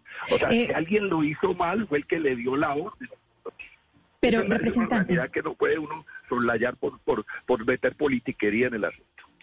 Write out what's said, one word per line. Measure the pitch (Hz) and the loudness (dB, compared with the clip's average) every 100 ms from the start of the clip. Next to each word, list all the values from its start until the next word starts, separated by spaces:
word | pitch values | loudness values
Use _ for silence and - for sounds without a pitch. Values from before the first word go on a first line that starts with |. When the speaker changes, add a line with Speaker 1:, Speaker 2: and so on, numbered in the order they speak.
| - - - | -20 -10 -2
Speaker 1:
O | - | 0
sea, | 147 | 2
Speaker 2:
Eh, | 233 233 | 2 2
Speaker 1:
si | |
alguien | 151 165 208 196 | -2 0 0 2
lo | 165 | 0
hizo | 151 151 190 | 0 0 -2
mal, | 180 175 214 214 | 0 0 0 0
fue | 143 | -2
el | - | 0
que | 170 | 0
le | 143 123 | 0 0
dio | 123 139 | -2 0
la | 156 | 0
orden. | 143 - - 123 - _ _ - - - - _ _ _ - | -2 -6 -10 -16 -18 _ _ -18 -16 -20 -20 _ _ _ 0
Speaker 2:
Pero, | 240 226 | 2 4
Speaker 1:
Esa | 196 | 2
es | |
la, | 226 | 2
Speaker 2:
representante. | 226 240 220 233 185 | 2 0 2 2 2
Speaker 1:
es | 175 | 0
una | - | 0
realidad | |
que | - | -4
no | - | -4
puede | - - 160 | 0 0 0
uno | 147 156 - - - | -2 -10 -14 -14 -4
soslayar | 123 120 117 107 - | 0 2 2 0 -2
por, | 107 - | -6 -6
por, | - 113 - - - | -4 -2 -4 -8 0
por | 110 120 | 0 2
meter | 127 - - | 0 0 0
politiquería | 147 123 - - 104 113 123 | 0 0 -4 -2 0 2 0
en | |
el | 113 85 | 0 -4
asunto. | - _ - - _ | -6 _ -20 -20 _